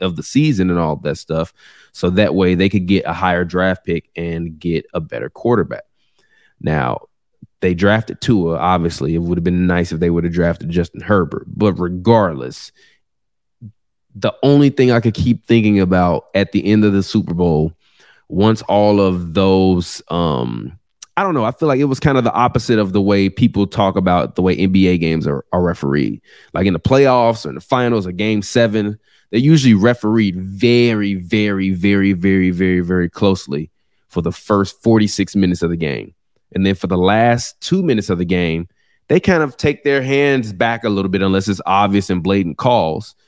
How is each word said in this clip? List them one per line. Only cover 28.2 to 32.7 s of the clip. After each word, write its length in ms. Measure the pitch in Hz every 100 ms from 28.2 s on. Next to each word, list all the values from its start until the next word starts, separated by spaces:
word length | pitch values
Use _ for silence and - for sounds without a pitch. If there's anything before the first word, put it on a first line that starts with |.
| 107 107
seven, 560 | 98 123 117 107 104 107 _ _ _
they're 80 | 113
usually 340 | 139 160 131
refereed 640 | 104 113 117 107 113 104 92
very, 800 | 92 98 120 120 120 107 101 95
very, 560 | 87 110 104 98 95
very, 420 | 92 101 101 98
very, 380 | 92 95 95 92
very, 280 | 87 92